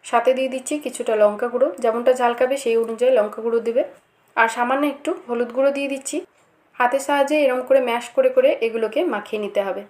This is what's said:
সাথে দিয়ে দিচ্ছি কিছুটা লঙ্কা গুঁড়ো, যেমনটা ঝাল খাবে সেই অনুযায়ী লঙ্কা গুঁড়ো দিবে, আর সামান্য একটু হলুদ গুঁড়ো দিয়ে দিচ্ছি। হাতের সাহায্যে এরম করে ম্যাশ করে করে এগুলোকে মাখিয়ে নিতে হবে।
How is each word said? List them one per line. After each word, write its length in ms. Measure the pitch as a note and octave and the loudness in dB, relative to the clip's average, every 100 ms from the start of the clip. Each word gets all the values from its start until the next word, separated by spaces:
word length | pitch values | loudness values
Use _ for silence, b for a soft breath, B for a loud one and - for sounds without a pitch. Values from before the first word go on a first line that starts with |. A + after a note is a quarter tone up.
সাথে 260 | - A#3 B3+ B3+ | 0 2 2 2
দিয়ে 120 | C4 | -2
দিচ্ছি 200 | C4 - D4 | -4 -6 -6
কিছুটা 300 | C4 - A#3 G#3+ | -6 -6 -2 4
লঙ্কা 240 | G#3 G#3 A#3+ | 4 2 -4
গুঁড়ো, 160 | A#3+ C4+ - | 0 0 2
যেমনটা 300 | A3+ A#3 B3 B3+ | -2 2 2 2
ঝাল 120 | A#3+ A#3+ | 0 2
খাবে 160 | B3+ C#4 | 0 0
সেই 140 | A#3 A3+ | 0 0
অনুযায়ী 280 | A3+ A3+ B3+ B3 | -2 0 2 2
লঙ্কা 220 | G#3 G#3+ | 0 -4
গুঁড়ো 160 | A3+ A3+ A3 | -2 -2 0
দিবে, 160 | A#3 - - _ _ _ - | 0 -2 -8 _ _ _ 0
আর 80 | A3+ B3 | 0 0
সামান্য 260 | A#3+ C4+ D4 | 0 0 -2
একটু 160 | C#4 D4+ F#4+ A#3+ | -2 -6 -8 -6
হলুদ 220 | A#3 A#3 A#3+ | -4 -4 0
গুঁড়ো 140 | C#4 C#4 | 0 0
দিয়ে 120 | C#4 | -4
দিচ্ছি। 240 | C#4 - D#4 F4+ _ _ _ _ - | -6 -6 -8 -10 _ _ _ _ -2
হাতের 240 | A#3+ C4+ C4+ | 0 0 0
সাহায্যে 300 | C#4+ C#4 D4+ | 0 2 2
এরম 160 | C#4 B3+ B3 | 2 0 2
করে 120 | C4+ B3 | 2 2
ম্যাশ 160 | A#3 - - | -4 -2 0
করে 140 | B3+ B3+ | 2 4
করে 140 | C4 - A3+ | 2 2 -2
এগুলোকে 340 | A3+ A3 C4+ F4 | -2 -2 -2 -2
মাখিয়ে 280 | G#3 - G#3+ G3+ | -4 -6 -6 -2
নিতে 160 | G3+ G3 | -2 -2
হবে। 160 | F#3 | -6